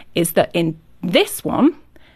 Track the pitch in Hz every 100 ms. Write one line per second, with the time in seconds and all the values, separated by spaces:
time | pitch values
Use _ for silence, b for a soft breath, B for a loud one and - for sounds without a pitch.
0 | B - 170 - - 175 165 160 _ -
1 | 180 302 403 - - - 285 - - b
2 | b